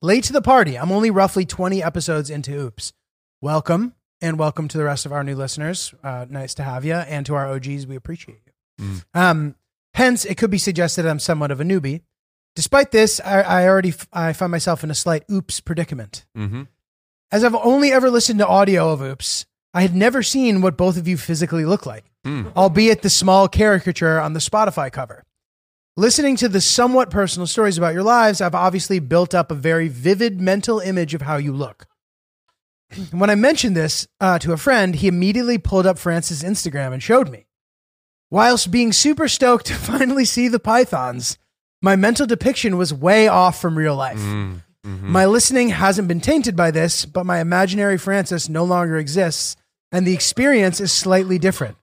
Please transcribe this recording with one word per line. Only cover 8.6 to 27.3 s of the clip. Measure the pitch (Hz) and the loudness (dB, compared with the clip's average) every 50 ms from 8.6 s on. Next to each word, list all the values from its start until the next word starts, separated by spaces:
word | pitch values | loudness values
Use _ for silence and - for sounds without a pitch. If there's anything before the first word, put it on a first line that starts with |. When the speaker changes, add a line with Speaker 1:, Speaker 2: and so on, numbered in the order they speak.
| _ _ _ - 104 | _ _ _ -12 -10
Speaker 2:
Mm. | 98 98 90 - _ - | -10 -10 -10 -12 _ -2
Speaker 1:
Um, | 175 180 180 165 156 151 147 - _ _ _ _ _ _ _ - | 2 2 2 2 2 -2 -6 -8 _ _ _ _ _ _ _ 0
hence, | - 254 254 247 - - | 2 2 2 2 0 -2
it | 202 185 | -6 -4
could | - 233 202 | -2 0 0
be | 202 | 0
suggested | 190 - 202 175 175 175 160 - 185 160 | 0 -2 -2 -2 0 -2 -2 -2 -2 -2
I'm | 165 151 147 | -2 -2 -2
somewhat | - - 165 151 147 143 | -2 -2 -2 -2 -2 -4
of | 135 127 | -4 -4
a | 151 | -2
newbie. | 175 196 180 139 135 143 165 _ _ _ _ _ _ _ _ _ _ - | -2 -2 -2 -2 -4 -6 -8 _ _ _ _ _ _ _ _ _ _ -8
Despite | - - - - 277 277 277 | -8 -4 2 2 2 2 4
this, | - 214 220 214 - - | 4 4 4 4 2 -4
I, | - 190 196 190 | -4 0 2 2
I | 196 180 185 180 180 | 2 4 2 4 4
already | 185 190 190 185 180 | 6 4 4 2 0
f-, | 151 - - _ - | -4 -4 -12 _ -6
I | 175 165 165 | -4 -4 -4
find | 147 - 190 175 | -2 -4 -4 -4
myself | 170 165 - 185 165 - - | -2 -2 -2 -2 -2 -2 -4
in | 156 | -6
a | 147 | -6
slight | - - 170 165 151 - - | -4 -2 -2 -2 -2 -2 -4
Oops | 202 190 - - - - | -4 -4 -4 -4 -10 -10
predicament. | - - 170 156 156 - 147 123 107 104 - - _ _ - | -6 -6 -4 -4 -4 -6 -6 -12 -12 -14 -16 -20 _ _ -10
Speaker 2:
Mm-hmm. | 113 107 98 107 127 139 - _ _ _ _ _ _ _ _ _ _ _ - 196 | -8 -6 -6 -6 -8 -10 -14 _ _ _ _ _ _ _ _ _ _ _ -4 -2
Speaker 1:
As | 214 233 | 2 2
I've | 240 226 | 2 0
only | 247 - 240 262 277 285 277 | 2 2 2 4 4 4 4
ever | 262 254 254 254 | 4 4 4 4
listened | 240 233 - - 220 202 | 2 2 0 0 0 0
to | 208 | 2
audio | 185 185 196 202 196 190 175 165 160 | 4 4 4 4 4 4 2 2 0
of | 156 135 | 0 -2
Oops, | 135 135 135 - - - - - - _ _ _ _ _ - | -6 -10 -10 -10 -8 -8 -8 -8 -10 _ _ _ _ _ -2
I | 175 | 0
had | 190 185 175 | 2 2 2
never | 185 208 247 247 269 208 | 2 2 2 2 0 -2
seen | - - 269 262 233 202 185 | 0 0 0 2 2 2 2
what | 185 185 143 | 2 0 0
both | - 180 185 170 | 2 0 0 0
of | 180 165 | -2 -2
you | 175 180 | -2 -4
physically | 143 - - 165 147 175 - 170 165 156 | -4 -2 -4 -2 -2 -2 -2 -2 -2 0
look | 160 196 202 - | 0 -2 -2 -4
like, | 127 110 107 _ _ _ _ - | -8 -14 -14 _ _ _ _ -10
Speaker 2:
Hmm. | 131 147 131 101 - - | -8 -6 -6 -8 -4 0
Speaker 1:
albeit | 180 190 190 156 202 220 226 214 - | 2 2 4 4 4 4 4 4 2
the | - 190 | 2 0
small | - - 185 185 185 196 196 185 | 0 2 4 4 6 6 6 4
caricature | - - 214 214 202 180 - 180 165 - 170 160 160 160 | 4 2 4 4 4 2 0 -2 -4 0 0 0 0 0
on | 151 156 156 | -2 -2 -4
the | 160 | -6
Spotify | - - - 214 220 202 - 160 139 131 | -6 -2 0 0 0 0 0 -4 -6 -6
cover. | - 139 131 110 - - _ _ _ _ _ _ _ _ _ _ _ _ _ _ - | -6 -10 -12 -12 -14 -20 _ _ _ _ _ _ _ _ _ _ _ _ _ _ -2
"Listening | 170 202 247 - 320 285 277 262 | 0 2 2 2 2 2 0 0
to | 202 240 233 | 2 0 0
the | 185 196 | 0 0
somewhat | - - - - 240 247 254 262 247 185 | 0 2 2 2 2 4 4 2 2 2
personal | 165 202 196 175 | 0 -2 -2 -2